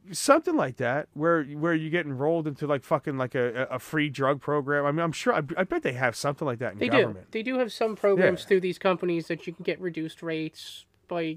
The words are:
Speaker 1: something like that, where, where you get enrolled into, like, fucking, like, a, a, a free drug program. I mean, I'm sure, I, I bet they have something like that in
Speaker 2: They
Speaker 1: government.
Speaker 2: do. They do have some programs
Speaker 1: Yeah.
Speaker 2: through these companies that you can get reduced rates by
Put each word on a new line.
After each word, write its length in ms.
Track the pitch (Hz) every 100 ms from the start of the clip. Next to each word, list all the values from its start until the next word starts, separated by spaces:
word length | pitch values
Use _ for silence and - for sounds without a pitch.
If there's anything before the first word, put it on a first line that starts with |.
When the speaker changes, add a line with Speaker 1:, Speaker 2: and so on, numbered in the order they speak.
| 185
Speaker 1:
something 460 | 170 - 302 339 311
like 220 | 139 -
that, 300 | 120 139 -
where, 320 | 147 160 170
where 300 | 139 147 165
you 160 | 160 156
get 160 | 175 151
enrolled 400 | 131 147 170 156
into, 200 | 135 147
like, 160 | 143
fucking, 340 | - 156 - 135
like, 160 | 127
a, 340 | 135 123 117 131
a, 40 |
a 40 | 127
free 300 | - 156 147
drug 320 | 135 135 143
program. 460 | - 147 135 147 143
I 60 |
mean, 80 | 156
I'm 120 | 170
sure, 220 | - 247
I, 80 | 196 143 180
I 60 |
bet 180 | 190 339
they 100 | 214
have 240 | 123 127 -
something 300 | 143 143 151
like 120 | 113
that 120 | 117
in 60 | 101
Speaker 2:
They 100 | 247
Speaker 1:
government. 420 | 269 160 95 -
Speaker 2:
do. 80 | 220
They 40 |
do 160 | 220 254
have 120 | 240
some 220 | - 226
programs 460 | 208 202 190 180 -
Speaker 1:
Yeah. 60 | -
Speaker 2:
through 120 | 190
these 180 | 180 175
companies 500 | 196 175 180 170 160
that 180 | 165 -
you 60 |
can 100 | 170
get 140 | 185 165
reduced 420 | 185 160 160 -
rates 640 | 170 160 160 - - - - _ -
by 280 | 175 165